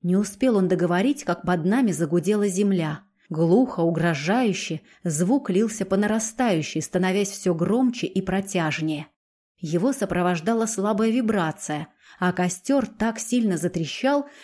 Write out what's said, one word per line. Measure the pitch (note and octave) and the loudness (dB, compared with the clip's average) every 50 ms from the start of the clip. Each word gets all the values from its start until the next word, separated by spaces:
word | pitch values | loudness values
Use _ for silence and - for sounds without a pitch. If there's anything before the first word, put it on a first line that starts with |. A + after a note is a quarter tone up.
| - | -2
Не | F3 F3+ | 0 2
успел | G3 G#3 F#3+ - - B3+ C4 A3+ G3 | 2 0 -2 -2 0 0 2 4 2
он | F#3+ F3 | 2 2
договорить, | E3+ D#3 F3+ E3+ F3 F3+ G#3 C4+ C#4+ - - | 2 2 2 0 2 2 2 0 0 -2 -2
как | - E3+ - | -4 -6 -4
под | - E3+ F3+ E3+ D#3 | -2 -2 -2 0 2
нами | F#3 G#3+ C4 C4 G#3+ | 0 2 2 2 2
загудела | E3 C#3+ E3+ C#3+ E3 F3 - F3+ G#3+ G#3 G3+ G#3 | 2 0 -2 0 0 0 2 2 0 2 2 0
земля. | F3 F#3+ G#3 G3+ G3 F3 D#3+ D3+ D3+ - - _ _ _ _ _ | 0 2 2 2 2 2 0 -2 -4 -8 -10 _ _ _ _ _
Глухо, | D#3+ D#3 E3+ E3 F3+ A#3 C4 B3+ - - | -2 0 2 4 6 4 4 2 0 0
угрожающе, | E3 E3+ E3+ D#3+ E3 E3+ E3 C#3 D3 E3+ G#3 B3 B3+ A3 F3+ - - - E3 D3 - _ - _ _ | 0 0 2 2 0 0 0 0 0 0 0 2 2 0 0 -2 -4 -6 -6 -8 -8 _ -20 _ _
звук | F3 D3+ D3 F3+ F3+ C4 C#4+ C#4 - | -4 -2 0 2 2 2 0 0 0
лился | F3+ F#3+ A3+ G#3 - - G3 | 2 2 2 0 -2 -4 -4
по | F#3+ G3 G3 | -2 0 0
нарастающей, | G#3 G#3 G#3+ A3+ G#3+ - - - B3+ A#3 F#3 D#3+ D3 - - D#3 D3+ | 2 2 0 0 -2 -4 -4 -2 0 2 2 0 0 -2 -4 -6 -6
становясь | - - F3 F#3 F#3 F#3 G3+ G3+ G3 | -2 -2 0 0 2 2 0 0 -2
всё | - - - F#3 E3+ | -4 -4 -2 -2 0
громче | D#3 F3 F#3+ A3+ B3 C4 B3 A#3+ - - | 0 0 2 2 2 2 2 0 -2 -6
и | - - F#3+ | -4 -2 -2
протяжнее. | F#3 - F#3 G3 G3 G3 - F3+ D#3+ D#3 D3 - D#3 D#3 D#3 D3 D3+ - _ _ _ _ _ _ _ _ _ _ | -2 0 -2 -2 -2 -2 -2 -2 0 0 -2 -2 -2 -2 -4 -4 -8 -12 _ _ _ _ _ _ _ _ _ _
Его | - D3+ D#3+ F3 F3+ C4+ C4+ | -6 -2 0 0 2 2 0
сопровождала | - G3+ F#3+ E3+ F3+ F3 F3+ F3+ E3 D#3 G#3 A#3 A3+ A3+ A3 | 0 -2 -2 -2 0 0 0 0 0 0 0 0 0 0 -2
слабая | - - F#3+ G#3 A3 G3+ A3 A3+ | -2 -2 -2 0 0 2 2 2
вибрация, | A3 B3+ A#3+ G#3+ G#3+ G3+ E3+ D#3+ D3+ - - - D3+ D3+ D#3+ - _ _ _ - - - | 2 2 0 0 0 0 0 -2 -4 -6 -6 -6 -6 -6 -6 -10 _ _ _ -20 -8 -2
а | F#3 F3+ F3+ | -2 0 0
костёр | - F3+ F3+ F3 - - - C#4 C#4 A#3+ | 0 0 -2 -2 -4 -2 0 0 2 0
так | - - - G#3+ A3+ A3 A3+ | -2 -4 -4 -4 -4 -2 -4
сильно | - - A#3+ B3 A3+ G#3 F3+ D#3 | -6 -2 0 0 2 2 0 0
затрещал, | E3 F3 - F3 D#3+ C#3 - - - C4 C#4+ C#4+ C#4 - - - | -2 -2 -2 -2 -4 -4 -4 -2 0 0 2 0 -2 -4 -10 -20